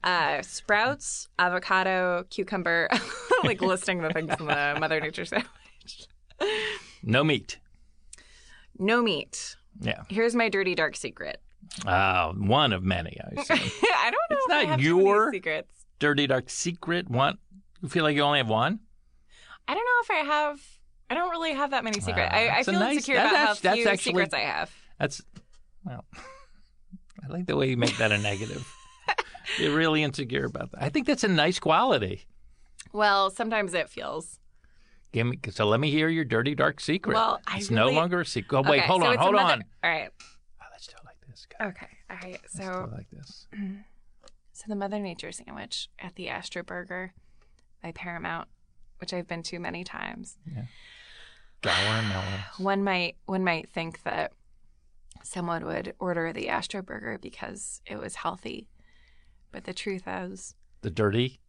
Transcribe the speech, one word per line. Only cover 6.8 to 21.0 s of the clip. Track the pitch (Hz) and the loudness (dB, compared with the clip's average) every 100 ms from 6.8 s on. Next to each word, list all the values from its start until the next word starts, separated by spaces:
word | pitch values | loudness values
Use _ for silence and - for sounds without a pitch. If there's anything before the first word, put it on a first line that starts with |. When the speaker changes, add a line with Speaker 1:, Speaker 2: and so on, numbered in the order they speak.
| - - | -12 -12
Speaker 2:
No | - 117 | 0 2
meat. | 151 135 - - - - - - - - - - - - - - | 4 2 -2 -16 -18 -20 -20 -20 -20 -20 -20 -20 -20 -20 -20 -4
Speaker 1:
No | 190 240 | 2 4
meat. | 233 160 - - - - _ - | 4 0 -4 -10 -12 -14 _ -8
Speaker 2:
Yeah. | 110 - - | -6 -4 -4
Speaker 1:
Here's | 190 233 233 | 0 2 2
my | 226 | 2
dirty, | 196 190 175 | 2 0 0
dark | 156 147 | 0 -2
secret. | 131 - 78 - - - - - - | -10 -10 -12 -12 -14 -20 -20 -10 2
Speaker 2:
Uh, | 90 95 92 82 | 4 4 4 0
one | 95 101 123 143 | 0 2 4 4
of | 95 | 2
many, | 92 95 85 - | 0 0 -2 -10
I | - - | -10 -8
assume. | 285 311 | 0 0
Speaker 1:
<laughs> | 185 - 440 - | 0 0 2 4
I | - | 2
don't | 480 679 | 0 0
know | 587 | 0
Speaker 2:
It's | 508 | 2
Speaker 1:
if | |
I | 302 | 2
Speaker 2:
not | 277 | 2
Speaker 1:
have | - | 2
too | 147 175 | 4 6
many | 196 | 6
Speaker 2:
your | 208 220 | 6 4
Speaker 1:
secrets. | 214 170 156 - - - - | 0 -4 -4 -6 -18 -20 0
Speaker 2:
dirty, | 147 143 143 | 2 4 4
dark | 131 123 | 2 0
secret. | - 175 170 - 170 180 | -4 -4 -4 -2 -2 0
One? | 120 143 208 - 190 - - | 2 2 0 -10 -20 -20 -14
You | 147 | -4
feel | 175 | 2
like | 156 147 | 4 4
you | |
only | 143 147 | 4 4
have | 117 | 4
one? | 110 127 220 - - _ - _ - - - - | 4 2 0 -8 -20 _ -20 _ -20 -20 -16 -4
Speaker 1:
I | |
don't | 302 480 | -2 2
know | 494 453 370 | 2 4 0
if | 294 | 2
I | |
have. | 302 302 285 - - - - | 2 2 -2 -14 -20 -20 -20